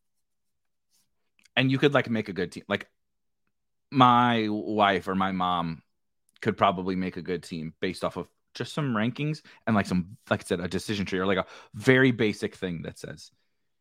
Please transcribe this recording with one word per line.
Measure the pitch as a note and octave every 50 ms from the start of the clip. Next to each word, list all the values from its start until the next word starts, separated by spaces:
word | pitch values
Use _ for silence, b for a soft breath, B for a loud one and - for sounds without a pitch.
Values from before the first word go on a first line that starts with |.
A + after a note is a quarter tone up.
| _ _ _ _ _ _ _ _ _ _ _ _ _ _ _ _ _ _ _ _ _ _ _ _ _ _ _ _ _ _ -
And | A#2+ C3 C3
you | C3+
could, | C3 D3+ C#3+ C#3
like, | B2+ A#2 A#2
make | A2+ A2 G#2 G#2
a | F2
good | - A2 - -
team. | F#2+ - -
Like, | G2+ - - _ _ _ _ _ _ _ _ _ _ _ _ _ _ _ _ _ _ _ _ - C#3+
my | C3+ B2+ B2 A#2+ A#2+ B2 A#2+ A#2 A2+ A2 G#2+
wife | G#2 G#2+ D2+ F2+ G#2+ G#2 G2+ G2+ G2 F2 - G2
or | F#2+
my | F#2+ F#2+ F#2+ F#2+
mom | F2+ F2+ F2+ F2+ E2+ E2+ E2 D#2+ - _ _ _ _ _ _ _ _ _ _ _ -
could | - A2+ G2
probably | - G#2+ G2+ F#2 F#2 F2+ F#2+ F#2
make | F#2 F#2 F#2 -
a | F2+
good | D#2+ F2+ F2+ E2+ -
team | - F2 D#2+ D#2 D#2+ - -
based | G2 F#2 F2 - F#2+
off | E2 -
of | F#2 E2+ _ _ _ _ _ -
just | - A#2 - -
some | D#3+ D3 C3+ A2+
rankings | G#2 A2 B2 - - D3 D3+ D3+ - b b b b b
and, | A#2 A2
like, | G2+ F#2+
some, | - F#2 F2+ E2 F#2 - - _ -
like | A2 G2
I | -
said, | - G2 E2+
a | F2+ E2+
decision | F#2 F2+ - - G#2+ G2+ F#2
tree | - G2 F2+
or, | F#2
like, | G2 F#2+
a | F#2 F2+ B B B B B B
very | G#2+ G#2 B2+ C3 C3 C3 C3
basic | A#2+ G#2+ A2+ G#2 G2+ - A2 G2 -
thing | - F#2+ F#2 E2+ D#2+ E2
that | F2 -
says, | - - - - - - - _ _ _ _ _ _ _ _ _ _